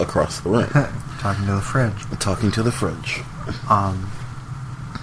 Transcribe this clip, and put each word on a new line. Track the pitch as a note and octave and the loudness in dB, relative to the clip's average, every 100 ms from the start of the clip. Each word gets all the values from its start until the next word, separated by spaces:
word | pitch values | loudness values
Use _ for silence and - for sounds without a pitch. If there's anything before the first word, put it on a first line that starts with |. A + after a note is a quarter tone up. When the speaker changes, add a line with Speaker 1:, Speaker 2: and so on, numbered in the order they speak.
Speaker 1:
across | - D#2+ D2+ - | 2 2 2 0
the | F2 | 2
room. | A2+ G#2 | 2 4
Speaker 2:
<laughs> | C#3+ - - - - | 4 2 -2 -8 -4
Talking | A2+ G2 G2+ | -2 0 2
to | |
the | G2 | 2
fridge. | - C3+ A#2 G2 - - | 2 2 2 0 -6 -2
Speaker 1:
Talking | G2+ F2+ G#2+ | 0 2 2
to | A2 | 4
the | A#2 | 2
fridge. | - G2 - - - - - - - - | 2 -2 -2 -6 -6 -6 -8 -6 -6 2
Speaker 2:
Um, | G#2 G2 F#2 G2+ - - - - - - - - - | 4 4 0 -4 -6 -8 -10 -10 -10 -8 -10 -8 -8